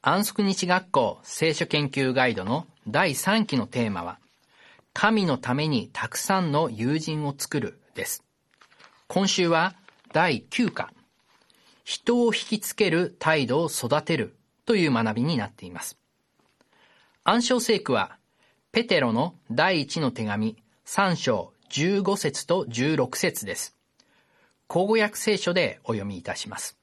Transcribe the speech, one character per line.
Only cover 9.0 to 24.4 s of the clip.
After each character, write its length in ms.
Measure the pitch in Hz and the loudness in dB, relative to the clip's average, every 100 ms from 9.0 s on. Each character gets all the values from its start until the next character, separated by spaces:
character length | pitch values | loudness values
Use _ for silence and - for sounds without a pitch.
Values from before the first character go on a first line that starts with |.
| _ | _
今 220 | 180 190 | 0 2
週 200 | - 175 | 2 4
は 280 | 165 180 - - _ _ | 4 2 -4 -20 _ _
第 300 | 151 175 120 - | 0 2 0 -4
九 220 | - 233 | 0 0
課、 200 | - - _ _ _ _ _ _ _ _ _ | 0 -10 _ _ _ _ _ _ _ _ _
人 420 | - - - 240 240 | -10 -6 0 4 4
を 80 | |
引 60 | 214 | 2
き 180 | - 214 | -4 -6
つ 160 | - | -6
け 160 | - 196 | 0 2
る 240 | 165 180 - | 2 0 -2
態 260 | - 160 120 | 2 2 2
度 160 | 135 | 0
を 60 | 165 | 0
育 340 | - 123 147 | -4 0 0
て 140 | 151 160 | 2 -2
る 200 | 98 _ _ _ - | -2 _ _ _ 0
と 80 | |
い 140 | 220 160 | 4 4
う 40 | |
学 260 | 117 110 110 | 2 2 0
び 40 | |
に 140 | 135 151 | 0 0
な 100 | 101 | -4
っ 60 | |
て 120 | - 90 | -10 -16
い 40 | |
ま 120 | 85 | -12
す。 140 | - - _ _ _ _ _ _ _ _ _ _ _ _ | -12 -14 _ _ _ _ _ _ _ _ _ _ _ _
暗 200 | - 226 | 2 2
唱 180 | 240 254 | 2 0
聖 180 | 233 208 | 2 0
句 140 | - | 2
は、 260 | 117 92 - _ _ _ _ _ | 0 0 -8 _ _ _ _ _
ペ 100 | - | -2
テ 160 | 240 175 | 2 2
ロ 140 | 127 | 4
の 240 | 113 165 - _ | 0 -2 -6 _
第 300 | 117 170 180 | 2 2 2
一 180 | 139 - | -2 -2
の 100 | 139 | -2
手 160 | 117 110 | -2 -4
紙、 300 | 104 110 110 _ _ | -2 -4 -6 _ _
三 320 | - - 196 160 | -6 0 2 2
章 360 | - 107 85 _ _ | 0 -2 -2 _ _
十 340 | - 165 202 | -2 0 0
五 140 | 190 196 | 0 0
節 280 | 151 139 | -2 -4
と 220 | - 175 143 | -2 -2 -2
十 300 | 113 139 156 | -2 0 0
六 180 | 123 | 0
節 320 | - 175 - 98 | 0 -2 -2 -10
で 80 | |
す。 220 | 87 - _ _ _ _ _ _ _ | -8 -10 _ _ _ _ _ _ _